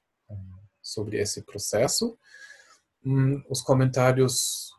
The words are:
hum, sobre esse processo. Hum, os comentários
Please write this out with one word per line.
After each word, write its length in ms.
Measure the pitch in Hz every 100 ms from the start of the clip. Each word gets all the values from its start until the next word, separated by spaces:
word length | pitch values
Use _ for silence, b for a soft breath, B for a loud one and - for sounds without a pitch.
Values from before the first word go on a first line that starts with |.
| _ _ -
hum, 280 | 104 95 95 104 _
sobre 360 | - - 107 110
esse 240 | 104 -
processo. 760 | - 101 - 104 139 - 233 226 B B B B B B B _
Hum, 380 | 131 135 135 139 -
os 120 | 135
comentários 1080 | - 131 131 127 127 127 127 - - - -